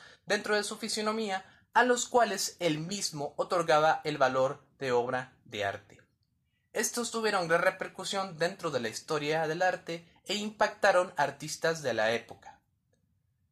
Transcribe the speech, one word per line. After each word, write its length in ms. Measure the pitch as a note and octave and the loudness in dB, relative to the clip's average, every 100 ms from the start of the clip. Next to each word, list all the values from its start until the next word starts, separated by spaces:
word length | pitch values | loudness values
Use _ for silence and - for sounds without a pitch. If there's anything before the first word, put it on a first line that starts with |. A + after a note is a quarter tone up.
| - - | -20 -20
dentro 300 | - G#3 G#3 | -2 -2 0
de 80 | G#3 | -2
su 140 | G3+ G#3+ | -2 -8
fisonomía, 680 | A3 - G#3+ A3 G#3+ F#3+ - _ _ | -6 -4 -2 -2 -4 -6 -8 _ _
a 80 | A3 | 4
los 240 | B3 A#3+ - | 4 4 4
cuales 500 | A#3+ G#3+ F#3+ - - | 4 4 2 -6 -2
él 180 | F3 D3+ | 0 0
mismo 560 | E3+ G3+ - D3+ D3 - | -4 -6 -6 -6 -8 -4
otorgaba 640 | F#3+ F3+ E3 D3+ D#3 - | -2 0 4 4 6 2
el 120 | D#3 D3 | -2 2
valor 460 | C3 C3 C3 C#3+ _ - | 2 4 0 -2 _ -8
de 140 | C3+ | 0
obra 400 | B2 B2 B2+ C3 _ | 2 2 -4 -6 _
de 200 | - G#2+ | -14 -4
arte. 360 | G2 G2+ _ - _ _ _ _ _ _ _ | -4 -4 _ -20 _ _ _ _ _ _ _
Estos 380 | - A#3 A#3+ A#3 | -4 -4 -4 -6
tuvieron 380 | A3+ G#3+ G3+ E3 | -2 0 0 2
gran 140 | E3+ | 2
repercusión 760 | F#3 F#3 F3+ - E3+ G3 F#3+ D#3 | 2 0 -10 -8 -6 -4 -6 -2
dentro 320 | F3 G3 E3 | -4 -2 -4
de 80 | B2+ | -4
la 100 | A2+ | -4
historia 600 | A2 - D3+ D3 D#3 D#3 | -8 -4 -4 0 -2 -2
del 140 | E3 | 0
arte 440 | F#3 F3+ - E3+ - _ - | 0 0 -6 -12 -12 _ -6
e 80 | |
impactaron 800 | G#3 G#3+ - G#3 - G3+ F3+ F#3 - | -4 -4 0 -2 2 4 4 2 0
artistas 640 | C#3 C3 D#3 - E3 E3 | -2 -2 -10 -2 -2 -2
de 120 | C#3 | -2
la 180 | A2+ A2 | 0 2
época. 480 | A2+ - - - - _ _ _ _ _ _ _ _ _ | 0 -4 -20 -20 -20 _ _ _ _ _ _ _ _ _